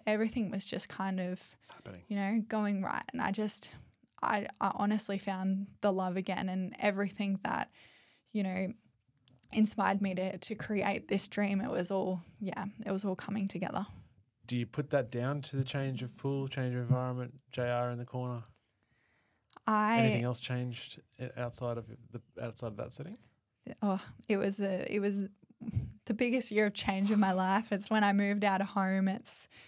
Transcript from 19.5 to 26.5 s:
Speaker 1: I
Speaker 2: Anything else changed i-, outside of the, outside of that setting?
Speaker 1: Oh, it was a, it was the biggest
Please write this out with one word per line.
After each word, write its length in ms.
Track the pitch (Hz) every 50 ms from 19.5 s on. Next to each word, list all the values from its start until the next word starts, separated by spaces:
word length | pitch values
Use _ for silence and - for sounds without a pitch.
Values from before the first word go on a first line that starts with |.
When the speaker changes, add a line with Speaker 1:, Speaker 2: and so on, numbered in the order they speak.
| - - -
Speaker 1:
I 320 | - 214 214 214 214 226 233
Speaker 2:
Anything 240 | 233 220 214 120 120
else 160 | 123 123 -
changed 600 | - - 127 123 123 123 117 - - - - - - - - -
i-, 80 | 127 120 -
outside 400 | - 123 120 117 - 127 120 117
of 80 | 117 113 110 113 113 113 -
the, 100 | 117 120 - _ - -
outside 260 | 123 117 110 - 123
of 100 | 113 104
that 160 | 101 - - -
setting? 240 | - 139 175 214 - - _ _ _ _ _ _ _ - - - -
Speaker 1:
Oh, 200 | - 202 190 190 - - - - -
it 100 | - 214
was 220 | 196 196 196 196 208
a, 320 | 202 196 190 180 - -
it 100 | - 208
was 260 | 196 208 196 202 196 196 - _ - - - - 240 233 - - - - - - -
the 80 | - 202
biggest 380 | 214 254 240 240 262 240 -